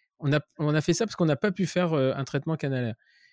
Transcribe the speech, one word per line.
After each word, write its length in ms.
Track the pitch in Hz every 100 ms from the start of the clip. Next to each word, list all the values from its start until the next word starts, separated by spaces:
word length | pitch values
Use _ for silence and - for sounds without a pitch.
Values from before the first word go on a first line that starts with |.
| _ -
on 140 | 143
a, 80 | 147 - -
on 160 | 151
a 60 | 151
fait 140 | 147
ça 100 | 170
parce 100 | 226
qu'on 120 | - 165
n'a 100 | 143
pas 160 | 208
pu 140 | 180 185
faire, 260 | 180 175
euh, 200 | 156 131
un 100 | -
traitement 320 | 127 - 160 160
canalaire. » 400 | 143 131 120 - _ _ _